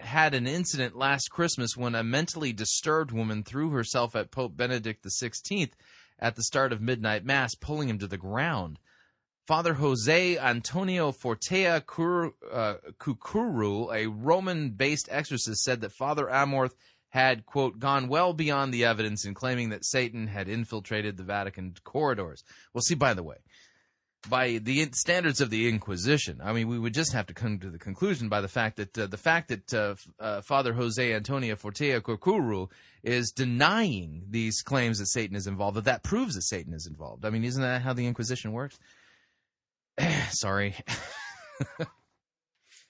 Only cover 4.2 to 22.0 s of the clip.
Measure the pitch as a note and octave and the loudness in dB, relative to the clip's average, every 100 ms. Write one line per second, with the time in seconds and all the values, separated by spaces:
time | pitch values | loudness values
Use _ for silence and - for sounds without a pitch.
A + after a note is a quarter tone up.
4.2 | G2+ - B2+ D#2+ B2 B2 A2 G#2 G2 - | -4 -4 -4 -2 -2 0 -2 -6 -6 -6
5.2 | A#2+ - - G3+ D#3 - - - - _ | -6 -6 -4 -2 -2 -6 -20 -20 -20 _
6.2 | A#2 A2+ A2+ C#3 C3+ A2+ A2+ B2+ A2 G#2+ | -2 -2 0 2 2 2 0 0 0 0
7.2 | A2+ C#3 B2 - - D3+ C#3 G#2 G2 F#2+ | 2 2 0 -2 -4 -2 -2 -2 -4 -6
8.2 | F#2+ A2 D#3+ C3+ F2 D2+ _ _ _ _ | -4 -2 0 -2 -4 -8 _ _ _ _
9.2 | _ _ - D#3 E3+ D3 D3 B2+ A2 E3 | _ _ 0 2 4 2 2 4 4 6
10.2 | F3+ E3+ B2+ A#2+ - D#3 F#3+ F3+ D3+ C3 | 4 4 2 0 0 -2 0 2 0 0
11.2 | B2+ A2 - F#3 F#3 E3 - - E3 F3 | -2 -2 0 2 4 2 0 -2 0 2
12.2 | D#3 - - A#2+ G#2+ G2 - - - B2 | 0 -6 -6 -2 -2 -2 -10 -8 -6 -6
13.2 | - G#3+ A#3+ C3+ G#2 G2+ A#2 A2 A2 G#2+ | -4 -2 0 2 2 0 -2 -2 -2 0
14.2 | B2+ F3+ F#3 E3+ C#3+ G2 C3+ D3+ - C#3 | 2 4 2 -2 -2 0 0 0 -2 -4
15.2 | D3 C3 - A2 - B2 A#2+ - C3+ D3 | -2 -2 -2 0 0 0 -4 -4 -2 0
16.2 | C#3 C3 C#3 C#3 B2+ - _ _ _ C3 | 2 2 4 2 0 -2 _ _ _ 4
17.2 | C3 B2 - C#3+ C3+ G#2 C3+ C#3 B2+ D3+ | 4 4 0 0 0 0 2 2 2 4
18.2 | F3+ D#3+ D#3 C#3+ C3+ A#2+ A#2 G#2+ G#2+ G#2 | 4 2 2 2 0 4 4 4 0 -2
19.2 | G2+ F#2+ B2+ B2 A#2 G#2+ - C3+ B2 A2+ | -6 -4 -2 0 -2 -4 0 0 0 -2
20.2 | G#2+ G2+ F#2+ A2+ A2+ A2 G2+ G#2+ G#2 F#2+ | -6 -4 -4 -4 -4 -6 -4 -2 -2 -4
21.2 | F#2 G2+ G2 G2 F#2 F2 - C3+ | -4 -4 -4 -6 -10 -12 -6 0